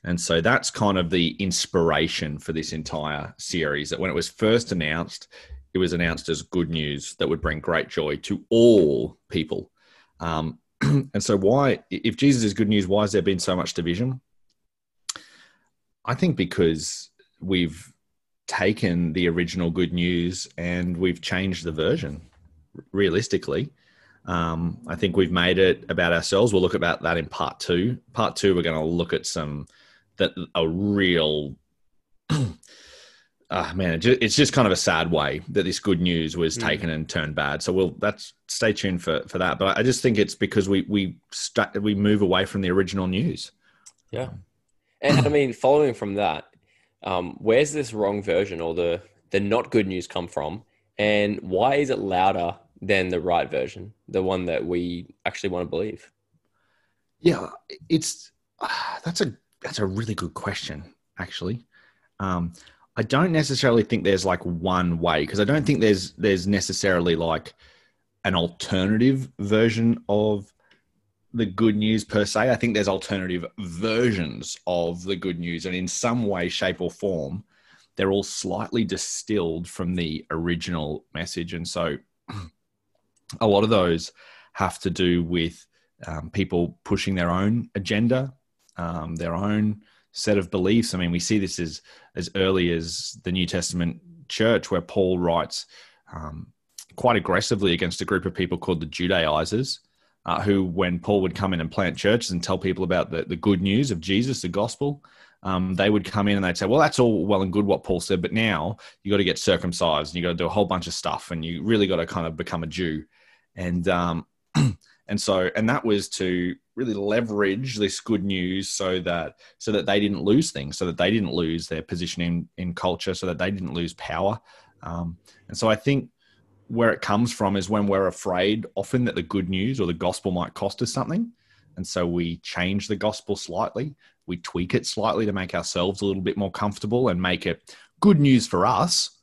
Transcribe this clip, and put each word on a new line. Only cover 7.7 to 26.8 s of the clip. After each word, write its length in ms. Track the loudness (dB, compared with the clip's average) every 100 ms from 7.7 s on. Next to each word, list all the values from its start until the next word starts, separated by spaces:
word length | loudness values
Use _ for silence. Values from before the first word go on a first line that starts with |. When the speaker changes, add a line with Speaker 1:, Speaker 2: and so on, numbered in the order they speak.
| -2 -2
Speaker 1:
joy 280 | -4 -2 -4
to 280 | -4 -6 2
all 680 | 8 10 8 6 2 -2 -8 _
people. 420 | -4 -2 -6 -8 _ _ _ _ _
Um, 380 | -2 -2 -2 -8 _
<clears throat> 100 | _
and 400 | 2 2 2 -4
so 140 | 0 2
why, 440 | 4 4 4 0 _
if 260 | -2 -2 4
Jesus 260 | 4 6
is 100 | 2
good 140 | 2 4
news, 180 | 4 4
why 160 | 2
has 100 | 4
there 100 | 2
been 160 | 2 0
so 180 | 0 0
much 180 | -2
division? 460 | -2 -2 0 -2 -4 _ _ _ _ _ _ _ _ -14 -14 -18 -20 -20 _ _ _ _ _
I 100 | -6
think 220 | 0 0 2
because 760 | -2 2 2 2 -4 -10 -16 _ _ _
we've 520 | -2 0 0 -4 -20 _ _ _ _ _ -8
taken 640 | 0 0 0 0 0 0
the 160 | 0 0
original 420 | 0 -2 -2 -2
good 220 | 0 -2
news 560 | 0 0 0 -2 -4 -12 -8
and 380 | -4 -4 -4 -2
we've 240 | -2 -2
changed 420 | -4 -2 -2 -4
the 60 | -6
version, 480 | -2 0 0 -4 -10 -16 _ -20 _ _ -20 _
realistically. 760 | 0 2 2 0 -2 -2 -4 -4 _ _ _ _ _ -4
Um, 520 | -2 -2 -2 -4 -6 -10
I 80 | -2
think 200 | 0 2
we've 140 | 2
made 260 | 4 4 6
it 260 | 4 2 -2
about 240 | 0 2
ourselves. 400 | 2 2 2 4
We'll 100 | 4
look 120 | 2
about 280 | 2